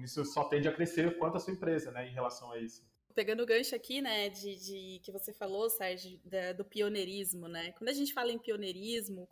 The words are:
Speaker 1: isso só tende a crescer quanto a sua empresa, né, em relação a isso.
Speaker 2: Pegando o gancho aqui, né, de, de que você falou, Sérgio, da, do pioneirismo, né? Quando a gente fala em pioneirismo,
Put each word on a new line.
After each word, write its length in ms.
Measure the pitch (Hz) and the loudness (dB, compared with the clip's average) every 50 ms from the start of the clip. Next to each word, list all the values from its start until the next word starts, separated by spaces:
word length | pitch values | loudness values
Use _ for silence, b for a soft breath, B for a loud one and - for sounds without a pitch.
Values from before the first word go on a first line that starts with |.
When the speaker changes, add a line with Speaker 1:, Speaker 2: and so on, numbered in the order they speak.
| 127 | -10
Speaker 1:
isso 220 | 123 - 151 143 | -4 -2 0 0
só 200 | 143 - 151 147 | 2 2 0 2
tende 240 | - 151 143 143 160 | 4 4 6 6 4
a 40 | 156 | 4
crescer 460 | - 170 165 - 165 160 170 170 - | 4 2 2 4 4 4 4 4 4
quanto 180 | 160 165 170 | 2 2 2
a 40 | 180 | 0
sua 120 | - 190 190 | -2 -2 -4
empresa, 380 | 185 190 165 165 151 - 127 | 0 2 2 2 2 0 -2
né, 160 | 113 120 127 127 | -4 -6 -6 -4
em 40 | 123 | -2
relação 400 | 127 123 120 - - 123 120 117 | 0 0 0 -2 -4 -10 -8 -6
a 60 | 117 | -6
isso. 300 | 113 113 - - - _ _ _ _ _ - | -6 -6 -8 -12 -20 _ _ _ _ _ -2
Speaker 2:
Pegando 280 | 233 208 202 220 226 240 | 0 2 2 2 0 4
o 40 | |
gancho 280 | 226 220 233 262 - 262 | 4 4 4 4 2 -2
aqui, 260 | 226 - - 254 277 | -4 -4 -4 -2 -2
né, 280 | 277 240 220 208 202 202 | 0 2 2 2 2 0
de, 280 | 196 196 202 202 196 | -2 -4 -8 -8 -8
de 440 | 180 185 196 196 196 185 185 190 180 - | -8 -8 -10 -10 -8 -10 -10 -12 -12 -12
que 80 | - | -10
você 220 | 190 196 - - 208 | -8 -8 -8 -8 -6
falou, 360 | - 208 190 190 202 220 226 | -6 -4 -2 0 2 2 2
Sérgio, 520 | 226 - 196 185 185 180 185 185 185 - - | 2 0 0 -2 -2 -4 -6 -12 -14 -16 -10
da, 280 | 180 190 190 180 180 180 | -4 -2 -2 0 0 -2
do 120 | 180 196 | -4 -6
pioneirismo, 840 | - - 208 208 202 208 202 185 180 196 202 196 185 180 175 170 165 | -4 0 2 2 2 2 0 0 0 -2 -2 -2 -2 -2 -4 -6 -6
né? 240 | 170 165 165 175 175 | -6 -4 -6 -6 -6
Quando 180 | - 220 247 | -4 -2 0
a 20 | 277 | 2
gente 200 | 285 285 277 - | 2 0 0 2
fala 160 | 269 240 240 | 2 2 2
em 80 | 233 226 | 0 0
pioneirismo, 880 | - 233 214 208 202 190 180 185 202 220 233 233 208 196 196 180 180 - | 0 -2 -2 0 0 -2 -4 -4 -2 -2 0 -2 -2 -2 -6 -8 -10 -12